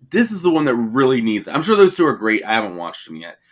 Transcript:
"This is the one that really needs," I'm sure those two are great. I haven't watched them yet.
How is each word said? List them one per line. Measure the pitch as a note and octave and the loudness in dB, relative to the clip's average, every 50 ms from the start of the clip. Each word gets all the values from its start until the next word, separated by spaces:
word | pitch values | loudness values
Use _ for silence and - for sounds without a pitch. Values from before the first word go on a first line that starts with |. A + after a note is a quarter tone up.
| _ - | _ -2
"This | - G#3+ A#3 A3+ | 0 0 0 0
is | G#3+ F#3 | -2 -2
the | F3 F3+ | 0 2
one | D#3+ D#3 D3+ | 2 2 2
that | C#3 B2 | 2 0
really | A#2 A#2 A2 A2 C3 C3+ C3 C3 A#2+ | 0 -2 -2 0 2 2 2 2 2
needs," | A2+ A2+ G#2+ G2+ - | 0 0 -2 -2 -4
I'm | - - D3 | -6 -6 -4
sure | D#3+ G3+ A3 | 0 2 4
those | G3+ G3 F#3 F3+ | 6 6 6 4
two | - E3+ | 2 0
are | D3 A2+ | 0 0
great. | - G#2+ A2 A2 G#2+ - | 0 0 -2 -2 -2 0
I | G#2 A2 | -2 -2
haven't | A2+ G#2+ G2 F2+ | -2 -2 -4 -6
watched | F2 E2+ E2+ - - - | -10 -10 -12 -12 -16 -18
them | - D#2+ | -18 -18
yet. | D#2+ E2 E2+ - _ _ _ | -18 -18 -18 -20 _ _ _